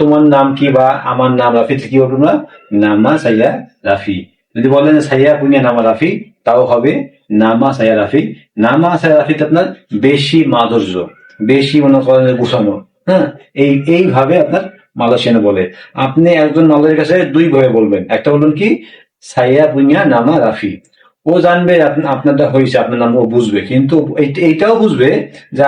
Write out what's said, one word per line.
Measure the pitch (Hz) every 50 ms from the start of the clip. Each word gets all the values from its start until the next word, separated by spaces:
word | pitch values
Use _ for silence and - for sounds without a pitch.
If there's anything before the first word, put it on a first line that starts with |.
তোমার | 156 147 147 151
নাম | 151 147 143 139 139 139 135 -
কি | 143 139
বা | 127 131 127 131 - - - -
আমার | 123 127 127 127 123 123
নাম | 120 120 117 117
রাফি, | 113 - 139
তাহলে | 131 - 110
কি | 127 135
বলবো | 131 127 131
আমরা? | 131 147 165 - 302 - - - - _ -
নামা | 104 104 107 107 104 104 110 127 156 156
সাইয়া | - 120 110 110 117 - - - - - _ _ -
রাফি। | - 98 98 - 104 98 92 - - _ _ _ _ -
যদি | 117 123 135
বলেন | 139 139 147 151 156 147
সাইয়া | - - 135 131 135 147 147 143
পুইঙা | 139 139 143 139 127
নামা | 123 117 117
রাফি, | 110 110 110 - 156 180 208 - - - _ _ -
তাও | 117 117 123 -
হবে | - 120 120 123 147 175 277 269 - _ _ _ - 107 104
নামা | 110 113 113 117 135 135
সাইয়া | - - 113 110 113
রাফি। | 110 101 - - 151 208 - - - - _ - 107 107
নামা | 120 135 156 170 175 175 160
সাইয়া | 165 165 151 151
রাফিতে | 143 - 151 135 151
আপনার | 151 156 170 185 185 - - _ - 110 104 127
বেশি | 135 147 135 - - 165 160 151
মাধুর্য, | 135 123 120 113 110 117 113 98 95 92 90 87 - - _ - - _ - 107 113
বেশি | 135 139 135 139 139 151
মনে | 143 139 135 135 127
করেন | 127 131 131 127
যে | 127 127
গুছানো, | 117 120 117 123 117 107 101 98 - - _ _ _ -
হ্যাঁ, | 175 190 180 151 - - - - _ -
এই, | 143 139 143 139 139 143
এইভাবে | 165 170 175 185 160 127 131 135 143 170 185 -
আপনার | - 147 190 190 - - - _ _ -
মালয়েশিয়ানে | 107 117 117 123 117 - 123 117 110 104 104
বলে। | 101 92 92 90 - - - - -
আপনি | 131 131 135 - 156 165 170
একজন | 170 160 151 151 143 160 165 156
মালয়ের | 151 147 151 156 156 151
কাছে | 151 - 175 185 170 - 135
দুই | 160 170 165
ভাবে | 139 135 131 127
বলবেন, | 110 113 110 101 101 92 92 - 110
একটা | 110 - 147
বলবেন | 147 143 151 151
কি? | 151 143 202 226 330 - - - - - _ _ _ _ - -
ছায়া | - 127 123 127 131 147 156 -
ভুঁইয়া | 135 139 139 139 151 190 196
নামা | 151 127 120 117 139 165 147
রাফি। | 117 110 107 - - 98 98 - _ _ _ _ _ _ _ _ -
ও | 151 170 180
জানবে | 165 175 175 175 180 175 180 170
আপ-, | 151 139 139 151 - 139 135
আপনারটা | 123 - 147 143 139 147 127
হয়েছে, | 131 135 131 - - 127
আপনার | 117 117 120 117
নাম | 120 120 117
ও | 127 117 110 117
বুঝবে, | 123 117 107 101 98 92 -
কিন্তু | 127 131 139 139 165 156 143 - - 151
এই-, | 147 139 - 190 170 165
এইটাও | 156 156 202 214 226 220
বুঝবে | 214 208 143 123 127 143 165 147 - - - - - -
যে | - 131 139